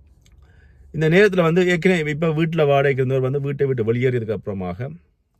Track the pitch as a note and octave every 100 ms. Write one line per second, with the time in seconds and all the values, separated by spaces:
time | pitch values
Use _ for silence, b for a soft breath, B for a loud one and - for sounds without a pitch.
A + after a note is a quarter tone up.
0 | _ _ _ _ b b b b b D3
1 | D#3 F3+ G#3 F#3 E3 F3 F3+ F3 F#3 F3+
2 | D3+ D3 E3 D3+ E3+ E3 C#3+ C#3 C#3 C3
3 | B2+ C3 C3 C#3 C#3 C#3 C#3 C3 G#2+ A#2+
4 | B2+ B2 A2 G2+ - G2 F2+ F2+ C3+ E3
5 | _ _ _